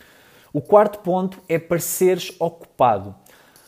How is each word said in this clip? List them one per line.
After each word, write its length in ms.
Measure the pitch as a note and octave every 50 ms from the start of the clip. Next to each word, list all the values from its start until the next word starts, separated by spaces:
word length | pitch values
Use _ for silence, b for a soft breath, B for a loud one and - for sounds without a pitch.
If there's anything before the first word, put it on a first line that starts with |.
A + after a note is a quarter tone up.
| b b b b b b b b b b
O 80 | b D3+
quarto 380 | - - A3 G#3 G#3+ G#3 - -
ponto 400 | - F3 F3+ F#3 F#3+ F#3+ F#3+ - - -
é 100 | E3 D#3+
pareceres 760 | E3 - F3 E3+ E3 - - - F#3 F#3 F#3 F3 - - - -
ocupado. 760 | E3+ E3+ - - - _ _ - C3+ A#2+ G#2+ G2 G2 G2+ F#2+ - b b b b b b b b b